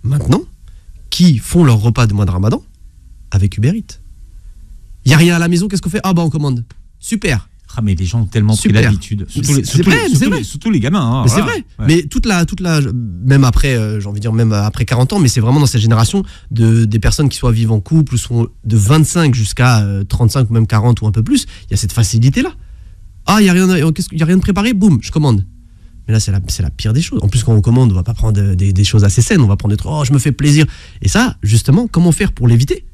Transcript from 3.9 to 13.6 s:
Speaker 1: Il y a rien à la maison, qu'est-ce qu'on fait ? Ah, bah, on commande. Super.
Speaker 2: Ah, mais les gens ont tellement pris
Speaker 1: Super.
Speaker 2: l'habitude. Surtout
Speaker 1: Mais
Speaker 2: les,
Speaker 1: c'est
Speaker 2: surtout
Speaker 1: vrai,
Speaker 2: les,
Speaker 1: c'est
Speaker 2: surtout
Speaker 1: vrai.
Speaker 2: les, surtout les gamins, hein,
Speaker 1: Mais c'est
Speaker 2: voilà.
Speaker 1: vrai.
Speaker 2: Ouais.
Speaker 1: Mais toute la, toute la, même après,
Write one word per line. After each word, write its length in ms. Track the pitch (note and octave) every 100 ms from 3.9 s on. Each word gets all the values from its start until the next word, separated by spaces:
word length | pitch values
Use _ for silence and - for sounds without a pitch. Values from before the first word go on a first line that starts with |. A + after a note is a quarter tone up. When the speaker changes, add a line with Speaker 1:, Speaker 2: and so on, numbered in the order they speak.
| - - - - - - - - - - -
Speaker 1:
Il 60 | B2+
y 20 |
a 40 | D3+
rien 180 | E3+
à 40 | E3+
la 80 | E3
maison, 200 | F3 G3+
qu'est-ce 140 | F#3+
qu'on 80 | F3
fait ? 120 | G3+
Ah, 100 | F#3+
bah, 80 | F3
on 60 | E3
commande. 360 | D#3 D3 B2 A#2 - - -
Super. 480 | - G#3+ F3 A2 - - -
Speaker 2:
Ah, 60 | -
mais 100 | G#2+
les 120 | E2+
gens 160 | F2+ A#2
ont 40 |
tellement 280 | G#2 A2+ G#2+
pris 140 | G#2+ G#3+
Speaker 1:
Super. 120 | G#2
Speaker 2:
l'habitude. 440 | A2+ G2+ - G#2 -
Surtout 220 | D3+ -
Speaker 1:
Mais 60 | C#3
Speaker 2:
les, 60 |
Speaker 1:
c'est 80 | C3
Speaker 2:
surtout 180 | D3+ F3+
Speaker 1:
vrai, 60 | A#4
Speaker 2:
les, 60 |
Speaker 1:
c'est 120 | G4+ E3+
Speaker 2:
surtout 120 | B3+
Speaker 1:
vrai. 60 | E3+
Speaker 2:
les, 40 |
surtout 280 | G#2+ - A3+
les 80 | F3
gamins, 200 | A#2 G3
hein, 220 | A#2 C3
Speaker 1:
Mais 60 | A#2
c'est 120 | C3
Speaker 2:
voilà. 100 | -
Speaker 1:
vrai. 140 | G#4+ - -
Speaker 2:
Ouais. 60 | A2+
Speaker 1:
Mais 140 | E3+
toute 220 | D3 B3+
la, 200 | A#3 F3+
toute 140 | E3 F#3+
la, 220 | F3+ D#3 C3+ B2 A2+ F2
même 200 | A#2+ C#3
après, 320 | B2+ -